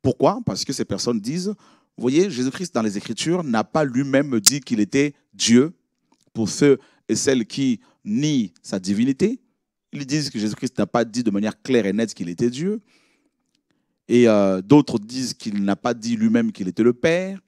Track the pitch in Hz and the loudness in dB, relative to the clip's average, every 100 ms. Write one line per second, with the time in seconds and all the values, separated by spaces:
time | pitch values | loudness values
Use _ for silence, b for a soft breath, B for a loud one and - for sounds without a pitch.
0 | 135 - 139 214 226 98 - 135 107 98 | 0 2 2 2 -4 -6 -6 -6 -4 -4
1 | - 117 104 170 185 202 _ _ _ - | -2 -2 -4 -4 -6 -8 _ _ _ -4
2 | 123 147 196 123 131 - 90 123 110 98 | 0 2 2 0 -4 -4 -6 -2 -2 -4
3 | - 113 156 175 156 113 104 160 143 120 | -8 -6 -2 -2 0 -2 0 -2 0 0
4 | 139 135 143 117 101 143 - 110 101 139 | 2 0 2 0 0 -2 -2 0 2 2
5 | 143 - _ 101 98 120 151 - _ _ | 0 -2 _ -6 4 4 4 -4 _ _
6 | _ _ _ 113 104 - 143 131 b b | _ _ _ -6 -4 2 4 4 b b
7 | - 110 - 131 107 - 135 110 b b | -6 -2 0 0 -2 -2 -2 -2 b b
8 | 98 110 151 143 98 _ - 101 92 101 | -6 -2 0 0 -2 _ -10 -8 -4 0
9 | 127 135 190 262 _ _ _ _ _ 143 | 0 0 -2 -2 _ _ _ _ _ -12
10 | 135 156 135 113 107 - 127 - 101 120 | -4 -4 -4 -4 -6 -4 -8 -4 -2 -2
11 | 117 113 117 101 107 - - 123 98 101 | -2 -2 -2 -2 -4 -6 0 0 2 -2
12 | 113 - 85 87 120 123 185 214 _ _ | -4 -6 -10 -2 -4 -2 -6 -6 _ _
13 | _ _ _ _ _ _ _ _ _ _ | _ _ _ _ _ _ _ _ _ _
14 | - 120 117 107 98 92 98 147 135 117 | 0 4 6 4 2 0 6 6 6 -4
15 | 107 131 120 - - 208 202 196 127 120 | -6 -8 -8 -8 -6 -2 -2 -2 -2 -4
16 | 113 113 113 117 113 - 92 87 117 120 | -4 0 2 2 0 -2 -6 2 2 4
17 | 160 170 190 196 | 0 0 -2 -10